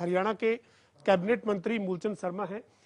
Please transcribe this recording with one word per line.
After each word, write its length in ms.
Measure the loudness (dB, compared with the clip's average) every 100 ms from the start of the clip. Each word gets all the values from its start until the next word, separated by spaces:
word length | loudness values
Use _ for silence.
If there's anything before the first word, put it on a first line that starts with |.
हरियाणा 340 | 2 2 2
के 220 | 0 0 0 -4 _ _ _ 4
कैबिनेट 400 | 4 4 0 0
मंत्री 320 | -2 0 -2
मूलचंद 380 | -2 -2 -4 -4
शर्मा 280 | -6 -6
हैं। 160 | -8 -8 -14 _